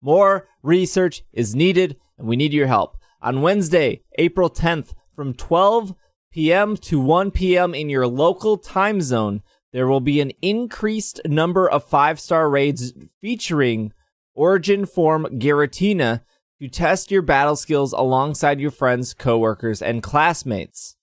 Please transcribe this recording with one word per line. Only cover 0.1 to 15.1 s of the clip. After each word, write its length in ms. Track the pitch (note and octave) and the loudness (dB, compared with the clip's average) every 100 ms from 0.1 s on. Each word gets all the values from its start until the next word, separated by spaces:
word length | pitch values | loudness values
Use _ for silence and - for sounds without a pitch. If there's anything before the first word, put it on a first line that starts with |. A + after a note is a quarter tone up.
| E3+ G3 G3 - _ | 4 4 2 -4 _
research 640 | C3+ F3 F#3 - F3+ - - | 0 2 2 0 0 -2 -12
is 240 | - A#2 A2+ | -4 -4 2
needed, 400 | E3+ F3+ F#3 C#3 _ _ | 2 2 0 -4 _ _
and 100 | A2 | -4
we 80 | A#2+ | 0
need 160 | D3+ | 0
your 160 | D3 C#3 | 0 2
help. 300 | A#2 F#2 - _ _ | 2 0 -6 _ _
On 200 | - C3 | -6 -2
Wednesday, 600 | D3+ D#4 E3+ E3+ C#3 - _ - | 0 0 2 2 2 -2 _ -2
April 300 | E3+ F3+ F3 | -2 0 -2
tenth, 440 | - E3 E3 B2 - _ - | 0 -2 -2 -6 -16 _ -12
from 180 | C#3+ | -10
twelve 600 | B2 - E3+ G3 A3+ G#3+ F#3 _ _ _ | -8 -2 4 4 4 -2 -14 _ _ _
P 180 | - D#3 | -4 2
M 240 | F3 G#3 G#3 | 2 2 -2
to 240 | - D#3 | -2 -2
one 320 | C3 E3 G3 | 2 2 2
P 260 | - F#3 F3+ | -2 2 2
M 160 | F3+ | 2
in 160 | D3+ D3+ | -2 -4
your 180 | C#3 B2+ | 0 0
local 500 | B2 D#3+ F#3 G#3+ G#3 | 2 0 0 -2 -2
time 420 | - F#3+ G3 G#3+ | -2 -2 0 0
zone, 420 | D3+ B2 G#2+ G2+ - _ _ | -2 0 -2 -4 -10 _ _
there 160 | B2 B2+ | -4 0
will 140 | C3+ | 2
be 180 | C3 D3 | 2 0
an 140 | C#3 - | -2 -4
increased 800 | F#3 G#3+ A#3+ - G#3+ A3 - - - | -4 -2 -4 -6 -4 -4 -6 -6 -2
number 400 | D3 E3 F3+ F#3 | 0 0 2 2
of 160 | C#3+ - | 0 0
five-star 640 | D3 D3 D#3+ - E3 D#3 | 0 0 -2 -2 0 2
raids 420 | C#3 C#3+ C3+ B2 - - _ | 2 0 -2 -8 -12 -20 _
featuring 720 | G3+ A#3+ - D#3 C3 A2+ G#2+ - _ _ _ - | -8 -8 -4 0 0 0 -6 -12 _ _ _ 0
Origin 500 | D#3+ F#3+ E3+ G3+ G3 | 2 2 2 0 0
Form 400 | - D#3+ | 0 2